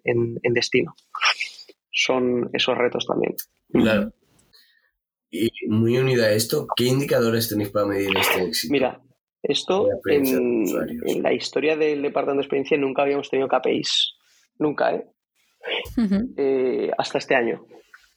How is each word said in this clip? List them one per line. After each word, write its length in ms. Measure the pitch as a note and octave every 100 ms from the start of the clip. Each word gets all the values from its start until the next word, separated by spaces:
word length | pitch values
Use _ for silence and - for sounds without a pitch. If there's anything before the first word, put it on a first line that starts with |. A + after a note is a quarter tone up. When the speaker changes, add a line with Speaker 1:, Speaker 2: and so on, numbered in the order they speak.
Speaker 1:
en, 340 | - A#2+ A#2 A#2
en 120 | B2
Destino. 420 | A#2 - B2 - - _ - - - - - - - _
Son 580 | - - C3 B2 B2 A#2+
esos 240 | - - A#2+
retos 280 | A#2+ - -
también. 300 | - - - - _ _
Speaker 2:
Claro. 400 | - A2+ G#2+ G#2 - _ _ _ - _ _ _ _ _ _ _
Y 200 | - A2+ - -
muy 280 | G#2+ A2+ B2+
unida 280 | C3 B2 A2
a 60 |
esto, 340 | G#2 A#2 D3+ - -
¿qué 100 | B2
indicadores 640 | C3+ C#3+ A2+ A2+ A#2 A2+
tenéis 220 | G#2 G2+
para 160 | G#2 G2+
medir 240 | G2 G2 F#2+
este 260 | - F#2
éxito? 280 | F2+ E2 -
Speaker 1:
Mira, 260 | C#3 B2+ - _ _ _ _
esto 440 | - D3 - F#3+ B4
Speaker 2:
La 60 |
experiencia 440 | - - D3 C3+ B2+
de 60 |
Speaker 1:
en, 180 | B2 A#2
Speaker 2:
usuarios. 400 | G2 - - - -
Speaker 1:
en 180 | D2+
la 100 | G2+
historia 420 | B2 - - D3 D#3
del 240 | D#3 C#3+
departamento 400 | C#3 C#3+ C#3 C#3
de 40 | C3+
experiencia 320 | C#3 C3+ D3+
nunca 260 | C3+ C3+
habíamos 260 | C#3 C#3+ C#3
tenido 180 | C3+ C3
K 140 | B2+
P 120 | B2+ A#2+
Is, 400 | - - - - _ _ _ -
nunca, 360 | D3+ - A#2+ -
¿eh? 100 | - _ _ _ _ _ - - - -
Speaker 3:
Ujú. 360 | A3 G3 B3+ -
Speaker 1:
Eh, 560 | C#3 C3+ B2+ A#2+ A2 -
hasta 220 | - C#3+
este 160 | - C3+
año. 300 | A#2 A#2 - - _ - _